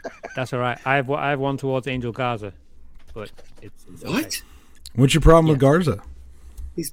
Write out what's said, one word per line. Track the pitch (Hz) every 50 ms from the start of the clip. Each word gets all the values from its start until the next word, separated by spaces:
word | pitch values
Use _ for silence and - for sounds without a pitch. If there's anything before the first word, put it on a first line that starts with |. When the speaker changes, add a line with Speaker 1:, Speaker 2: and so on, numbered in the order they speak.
| -
Speaker 1:
<laughs> | - - - - - -
Speaker 2:
That's | 131 127 -
all | 135 123
right. | 123 123 120 - -
I | 131 139
have, | 143 127 127
I | 139 - 139 139
have | 147 135
one | 135 139 139
towards | 131 139 135 131 131 - 139
Angel | 127 127 120 120
Garza, | 107 131 127 123 120 104 104 98 - - - - - - - - - - - -
but | - 113 104 - - - - - - -
it's, | 107 104 - - - 92
it's | 87 82 -
okay. | 135
Speaker 1:
What? | 170 269 320 - - - - - - - - - - - - - -
Speaker 3:
What's | 117 135 135 -
your | 156
problem | - 156 165 165 160 156
with | 151
Speaker 2:
Yeah. | 127 139 135
Speaker 3:
Garza? | 151 180 180 139 98 101 - - - - - - - - - - - - - - -
Speaker 1:
He's | 170 160 -